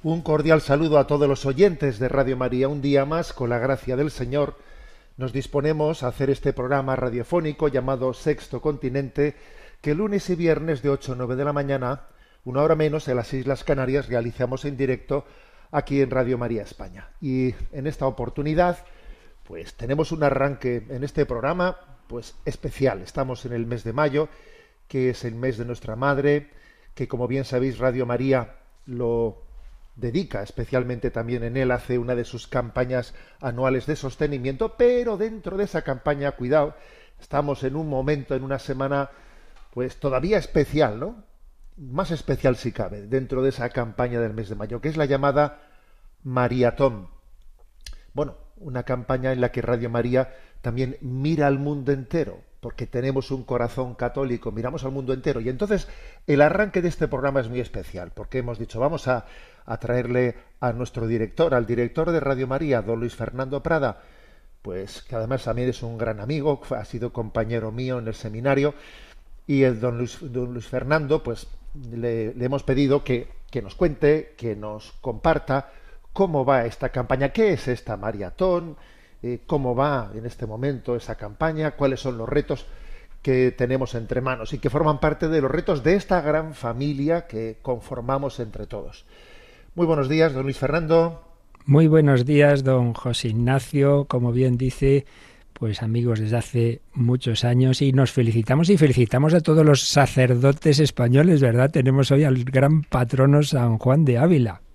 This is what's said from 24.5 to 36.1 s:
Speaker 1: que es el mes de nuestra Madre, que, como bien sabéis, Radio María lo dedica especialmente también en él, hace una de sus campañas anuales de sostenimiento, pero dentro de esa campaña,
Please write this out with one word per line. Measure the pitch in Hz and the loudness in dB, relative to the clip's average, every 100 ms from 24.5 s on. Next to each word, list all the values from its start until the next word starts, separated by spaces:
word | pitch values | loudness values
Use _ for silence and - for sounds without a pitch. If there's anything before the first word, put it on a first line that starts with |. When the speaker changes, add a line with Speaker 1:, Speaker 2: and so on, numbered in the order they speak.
| - _ _ _ | -20 _ _ _
Speaker 1:
que | 135 127 | -2 -2
es | 120 | -2
el | 120 113 | -8 -4
mes | 131 110 | -6 -4
de | 120 | -8
nuestra | 120 - | -10 -10
Madre, | 113 139 139 143 147 147 - - _ - - | -2 0 2 2 2 -2 -20 -20 _ -20 -10
que, | 123 | -6
como | 120 120 | -4 -2
bien | 135 | -4
sabéis, | 123 123 131 113 | -2 -2 -2 0
Radio | 127 123 120 | -2 0 -2
María | 123 135 131 113 - _ - - | -2 2 0 0 -14 _ -20 -12
lo | 123 120 117 113 - - - - - - - | -4 -2 0 -2 -6 -20 -18 -20 -20 -20 -8
dedica | 117 139 185 104 | -4 -4 -4 -8
especialmente | 104 - 117 131 123 123 123 | -8 -10 -2 -2 -2 -4 -4
también | 117 113 123 | -4 -4 -4
en | 117 127 | -4 -2
él, | 131 | 0
hace | 123 - 123 | 0 -2 -4
una | 120 | -2
de | 123 | -4
sus | 117 120 - | -4 -12 -6
campañas | 127 120 127 127 127 120 - - - | -6 -4 -4 -2 -2 -6 -16 -20 -10
anuales | 135 120 131 131 135 | -8 -2 0 0 -2
de | 151 | -6
sostenimiento, | 135 - 151 139 127 131 220 - | -6 -4 -4 -2 -6 -4 -6 2
pero | 240 247 233 202 | 4 4 0 -4
dentro | 220 220 180 190 | -4 -6 -8 -4
de | |
esa | 202 165 | -2 -2
campaña, | 147 131 - | -4 -4 -2